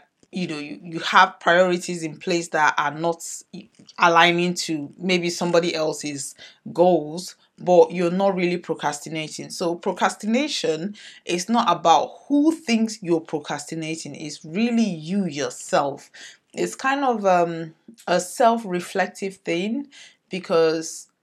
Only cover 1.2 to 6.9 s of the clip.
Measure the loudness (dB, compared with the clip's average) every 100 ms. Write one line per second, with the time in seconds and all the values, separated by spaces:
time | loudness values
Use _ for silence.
1.2 | 4 2 2 4 4 2 -4 -6 -8 -8
2.2 | -4 -2 -2 2 2 2 -2 -2 -4 -4
3.2 | -10 -16 -16 -20 -20 _ -20 2 6 8
4.2 | 6 6 0 -2 -4 -6 -6 -8 -2 0
5.2 | 0 -2 2 2 2 -2 -2 -4 -8 -8
6.2 | -12 -14 -20 _ -6 2 4